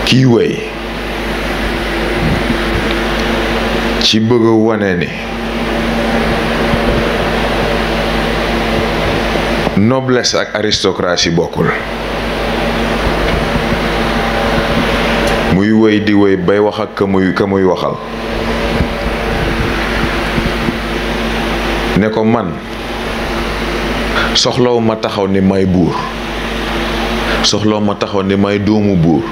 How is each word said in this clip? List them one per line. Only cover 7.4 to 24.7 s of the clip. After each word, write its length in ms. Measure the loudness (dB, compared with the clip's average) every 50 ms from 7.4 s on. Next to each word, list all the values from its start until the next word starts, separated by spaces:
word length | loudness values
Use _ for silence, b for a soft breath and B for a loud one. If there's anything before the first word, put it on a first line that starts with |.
| -2 -2 -2 -2 -2 -2 -2 -2 -2 -2 -2 -2 -2 -2 -2 -2 -2 -2 -2 -2 -2 -2 -2 -2 -2 0 0 0 0 -2 -2 -2 -2 -2 -2 -2 -2 -2 -2 -2 -2 0 -2 0 -2 0 2 2
noblesse 560 | 4 4 2 2 2 2 0 2 2 2 0
ak 180 | 0 -2 0 -2 -2
aristocratie 720 | 0 0 0 2 0 0 0 2 0 0 2 2 2 2
bokkul. 380 | 2 2 0 0 0 0 0 0 0 -2 -4 -6 -6 -4 -4 -4 -4 -4 -4 -4 -2 -2 -2 -2 -2 -2 -2 -2 -2 -2 -2 -2 -2 -2 -2 -2 0 0 0 0 0 0 -2 0 -2 -2 0 0 -2 -2 -2 -2 -2 -2 0 0 0 0 0 0 -2 0 0 0 0 0 0 0 0 0 0 0 0 0 0 0 0 0 0 0 0 0 2 2 2
Muy 180 | 4 4 4
way 280 | 4 6 6 6 4 4 2
di 80 | 4 4
way 220 | 4 6 4 4
bay 220 | 2 4 2 4 4
wax 160 | 4 2 2 -2
ak 100 | -4 -4 0
ka 100 | 0 0
muy, 260 | 2 4 4 4 2
ka 140 | 2 2 2
muy 180 | 2 4 4 4
waxal. 320 | 4 2 2 0 -2 -2 -4 -6 -8 -8 -6 -6 -4 -4 -2 -2 -2 -2 -2 -2 -2 0 0 0 -2 -2 -4 -2 -4 -2 -2 -2 -2 -2 -2 -2 -2 -2 -2 -2 -2 -2 -2 -2 -2 -2 -2 -2 -2 -2 -2 -2 -2 -2 -2 -2 -2 -2 0 -2 -2 -2 -2 -6 -4 -4 -4 -4 -4 -4 -2 -2 -2 -2 -2 -2 -2 -2 -2 -2 -2 -2 -2 -2 0 2 2
Ne 80 | 2 2 2
ko, 80 | 2
man 320 | 2 2 2 2 0 -2 -6 -8 -10 -10 -10 -8 -8 -8 -6 -6 -6 -6 -4 -4 -4 -4 -4 -4 -4 -4 -4 -4 -4 -4 -4 -4 -4 -4 -4 -4 -4 -2 -2 -2 -2 0 0 0
soxlawu 400 | 0 0 2 2 2 2